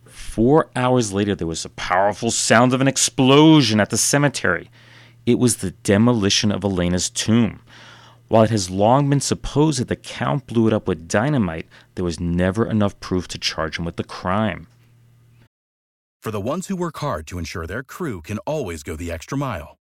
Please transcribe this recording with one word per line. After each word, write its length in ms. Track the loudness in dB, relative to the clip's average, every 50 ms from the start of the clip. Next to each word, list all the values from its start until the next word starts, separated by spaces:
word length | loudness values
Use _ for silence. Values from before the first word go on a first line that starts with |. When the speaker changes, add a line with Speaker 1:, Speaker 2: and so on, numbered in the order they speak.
| _
Speaker 1:
Four 600 | -20 -20 -16 -14 -8 -2 2 4 4 4 4 2 0 _
hours 380 | -2 0 2 2 2 0 0 -2
later, 220 | -2 0 0 -2
there 100 | -2 -4
was 200 | -6 -6 -6 -10
a 40 | -12
powerful 600 | _ -10 -4 0 0 2 2 2 0 0 -4 -2
sound 420 | -2 -2 0 4 4 4 6 4 2
of 80 | 2
an 60 | 2
explosion 920 | 0 0 0 -4 -2 0 2 4 6 8 8 8 8 8 8 6 4 4 2
at 120 | 2 2
the 60 | 0
cemetery. 720 | -2 0 0 2 2 2 0 -2 -2 -2 -2 -2 -2 -6 -14 _ -20 -20 -20 -20 -20 -20 -20 _ _ _
It 120 | 0 2
was 200 | 4 4 0 0
the 140 | 0 -6 -8
demolition 800 | -8 _ _ 2 4 4 4 4 4 2 2 0 0 0 0 0
of 120 | -2 0 -2
Elena's 460 | -2 0 0 0 0 0 -2 -2 -4
tomb. 520 | _ -6 0 2 2 2 2 0 -2 -10 _ _ -20 -20 -20 -20 -20 -20 -20 -20 -20 _ _ _
While 140 | 4 4 4
it 60 | 4
has 200 | 2 -2 -2 -4
long 400 | -2 2 4 4 4 4 2 2
been 120 | 0 0
supposed 580 | 0 -2 -4 -4 -6 -4 0 2 2 2 0 -2
that 80 | -4
the 80 | -4 -6
Count 520 | -8 -8 -16 -8 -6 -4 -2 -2 -4 -6
blew 200 | -2 0 2 2
it 60 | 2 2
up 140 | 0 -2
with 200 | -4 -4 -4 -4
dynamite, 600 | -2 -2 0 0 0 0 0 -2 -2 -4 -8 -12 _ -20 -20 -20 _ _
there 100 | -6 -4
was 140 | -4 -4 -4
never 460 | -4 -2 0 0 0 0 0 0 -2
enough 340 | 0 0 0 0 0 -2 _
proof 280 | -8 -4 -4 -4 -4 -6
to 80 | -12
charge 400 | -8 -6 -6 -4 -4 -6 -6 -6
him 80 | -8 -8
with 120 | -8 -6
the 60 | -8 -10
crime. 640 | -10 -10 -8 -4 -2 -2 0 -2 -2 -4 -8 -12 _ _ _ _ _ _ _ _ _ _ _ _ _ _ _ _ _ _ _ _ _ _ _ _ _ _ _ _ _ _ _
Speaker 2:
For 100 | -10 -8
the 100 | -8 -6
ones 260 | -4 -4 -4 -4 -6
who 80 | -6 -6
work 220 | -6 -6 -6 -6
hard 300 | -6 -6 -4 -4 -6 -8
to 100 | -10 -10
ensure 300 | -8 -8 -8 -8 -10 -8
their 160 | -8 -8 -10 -10
crew 380 | _ -10 -8 -8 -8 -8 -8
can 180 | -10 -10 -10 -8
always 420 | -6 -6 -6 -4 -4 -6 -8 -10
go 140 | -10 -12 -10
the 160 | -8 -8 -8
extra 260 | -8 -10 -10 -8 -6
mile 400 | -6 -4 -4 -6 -8 -12 -14 -20 _ _